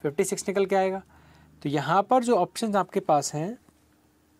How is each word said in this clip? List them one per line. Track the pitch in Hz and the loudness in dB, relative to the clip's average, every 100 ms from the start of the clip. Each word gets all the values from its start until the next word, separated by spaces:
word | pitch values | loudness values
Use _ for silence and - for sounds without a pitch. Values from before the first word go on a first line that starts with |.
फिफ्टी | 151 151 | -4 -2
सिक्स | 185 190 - | -2 -4 -4
निकल | 196 190 | -2 0
के | 196 | 2
आएगा। | 190 190 - - - - - - | 0 -2 -10 -20 -20 -20 -20 -10
तो | 147 | -4
यहाँ | 147 139 185 | -2 0 0
पर | 202 254 | 2 2
जो | 240 208 | 4 2
ऑप्शंस | 175 - 220 202 | 0 -4 -2 0
आपके | 180 196 | 0 -2
पास | 185 147 139 | 2 2 0
हैं | 147 175 247 _ _ _ _ _ _ _ | -4 -6 -8 _ _ _ _ _ _ _